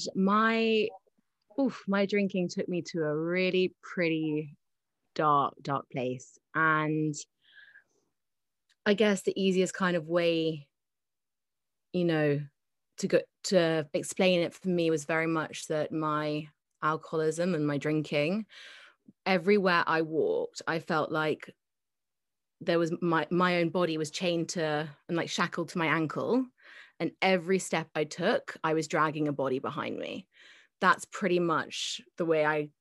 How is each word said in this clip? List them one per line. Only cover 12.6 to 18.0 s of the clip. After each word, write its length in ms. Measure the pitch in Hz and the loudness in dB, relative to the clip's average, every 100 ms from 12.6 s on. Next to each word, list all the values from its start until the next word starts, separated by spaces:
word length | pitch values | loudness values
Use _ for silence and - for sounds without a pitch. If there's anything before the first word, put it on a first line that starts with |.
| _ _ _ - | _ _ _ -6
to 80 | 185 | 0
go, 120 | 170 - _ | 0 0 _
to 420 | - 185 165 160 147 | 0 2 4 2 -2
explain 460 | 175 - - 185 175 | -4 -6 0 2 4
it 140 | 165 | 0
for 160 | - 190 | -4 -2
me 220 | 175 165 | 0 2
was 120 | 160 | 0
very 240 | 147 160 160 | 0 0 0
much 400 | 165 151 - - | 0 -4 -8 -6
that 240 | 156 147 | -4 -2
my 560 | 156 156 151 151 151 156 _ _ _ | -4 -2 -2 -2 -4 -8 _ _ _
alcoholism 720 | 156 156 - 165 156 156 180 | -2 -2 -4 -2 -2 0 -2
and 140 | 165 147 | 0 0
my 100 | 143 | -2
drinking, 680 | 151 156 | -2 -2